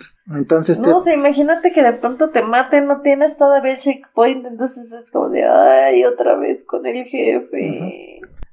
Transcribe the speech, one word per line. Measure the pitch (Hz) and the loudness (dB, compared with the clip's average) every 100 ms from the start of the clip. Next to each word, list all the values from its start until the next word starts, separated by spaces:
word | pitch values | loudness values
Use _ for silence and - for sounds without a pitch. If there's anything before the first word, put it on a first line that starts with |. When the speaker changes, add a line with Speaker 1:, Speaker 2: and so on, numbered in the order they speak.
| - _ - | -12 _ -12
Speaker 1:
Entonces | 151 135 160 160 160 | -8 0 0 2 0
te | 269 | 2
Speaker 2:
No, | 349 | 2
o | |
sea, | 349 | 2
imagínate | 302 285 285 294 330 359 | 2 2 2 0 0 0
que | 339 | 2
de | 247 | 2
pronto | 240 240 254 311 | 2 -4 -2 -2
te | 240 | 0
maten, | 226 240 254 285 285 | 0 0 2 0 2
no | 285 | 0
tienes | 285 277 302 311 | 0 2 0 2
todavía | 277 277 262 | 2 4 0
el | 262 | -2
checkpoint, | 285 262 - - 240 269 247 | -4 -4 -4 0 0 0 -8
entonces | 226 254 247 226 | -8 -8 -8 -16
es | 233 - | -18 -8
como | - - | -6 -4
de, | - - | -2 2
"Ay, | - - 131 135 123 123 | 4 6 4 4 2 2
otra | 123 120 - | 2 0 0
vez | - - - | -2 -6 -8
con | - - | -8 -6
el | 240 - | -8 -8
jefe". | 262 226 - - 277 - - 170 - - - | -4 -2 -2 -4 -8 -8 -8 -10 -14 -18 -20
Speaker 1:
Ujú. | - - - | -20 -18 -18